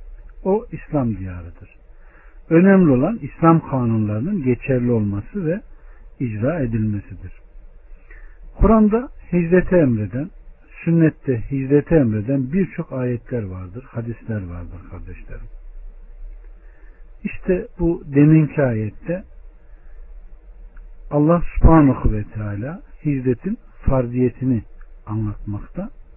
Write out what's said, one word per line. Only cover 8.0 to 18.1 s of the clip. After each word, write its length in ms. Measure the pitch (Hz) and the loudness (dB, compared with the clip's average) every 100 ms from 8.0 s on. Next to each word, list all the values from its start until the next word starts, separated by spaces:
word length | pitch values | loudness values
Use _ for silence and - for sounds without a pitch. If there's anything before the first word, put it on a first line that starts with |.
| - - - - - - | -20 -20 -20 -20 -12 2
Kur'an'da 520 | 196 220 214 226 269 - - | 6 6 6 2 -4 -14 -4
hicrete 440 | 175 165 180 170 180 | -2 2 2 4 4
emreden, 520 | 143 110 104 117 170 - - - - - | 4 2 -2 -6 -8 -12 -20 -20 -20 -8
sünnette 580 | - 165 160 - - 120 - | 0 4 4 2 -4 -4 -4
hicrete 440 | 135 131 143 139 165 | -6 2 2 4 2
emreden 580 | 120 107 104 139 127 | 2 0 -2 -2 -2
birçok 400 | 180 180 - 160 | -2 -2 -4 -8
ayetler 500 | 135 127 120 - 123 | -4 -4 -4 -6 -6
vardır, 400 | 98 92 90 101 - | -6 -10 -12 -14 -14
hadisler 600 | 123 117 113 - 107 87 | -10 -10 -10 -8 -8 -8
vardır 320 | 87 85 87 - | -12 -12 -14 -16
kardeşlerim. 560 | 87 87 87 - - - - - - - - - - - - - - - - - - - - | -16 -16 -16 -14 -16 -14 -16 -18 -16 -16 -18 -20 -18 -16 -16 -20 -20 -20 -20 -20 -20 -20 -12
İşte 440 | - - - 180 - - | -10 -8 -2 -2 -4 -4
bu 240 | 170 170 | -2 -2
deminki 580 | 151 | -2